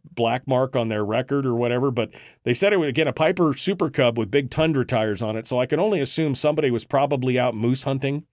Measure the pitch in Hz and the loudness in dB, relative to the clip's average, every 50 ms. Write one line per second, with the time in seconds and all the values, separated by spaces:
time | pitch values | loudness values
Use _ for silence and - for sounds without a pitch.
0 | - - - - 117 113 120 131 - 135 131 127 135 131 - 127 117 113 110 107 | -18 -12 -4 -2 0 0 0 -2 -2 -2 0 0 0 0 -2 -2 -2 -2 -2 -2
1 | 104 101 110 123 127 - 139 143 135 127 117 117 120 120 123 123 135 139 123 123 | -2 -2 -2 -2 -2 -2 -2 -2 0 0 0 0 0 0 0 0 0 0 0 -2
2 | 110 - - - - - - _ - 120 120 - 196 208 208 185 156 143 123 160 | -4 -4 -8 -14 -20 -20 -20 _ -2 -2 0 2 2 2 2 2 0 0 0 0
3 | 156 135 120 - 156 165 185 180 175 151 127 - - 185 196 185 - 147 - - | 0 0 0 2 2 2 2 2 2 2 0 0 -2 -2 -2 0 -2 -2 0 2
4 | 127 120 117 117 110 101 117 143 139 - - 156 160 165 151 135 120 - 131 113 | 2 2 2 0 -2 0 0 0 0 0 0 0 0 2 2 0 0 0 0 0
5 | 110 107 104 92 113 107 110 113 117 - 131 123 127 123 156 151 196 214 208 147 | 0 0 -2 -2 -4 -4 -4 -4 -4 -2 -2 -2 0 0 0 0 2 2 0 0
6 | 135 - - 160 160 147 135 - - 151 156 151 151 131 120 113 - - - 135 | 0 -2 -2 0 0 0 0 0 0 0 2 2 2 2 0 0 -2 -2 0 0
7 | 143 139 143 131 127 131 123 123 120 123 113 107 113 120 131 131 - 147 135 131 | 2 2 0 0 0 0 0 2 0 0 0 0 0 0 0 0 -2 -2 -2 -2
8 | 135 135 143 147 143 _ | -2 -4 -4 -6 -8 _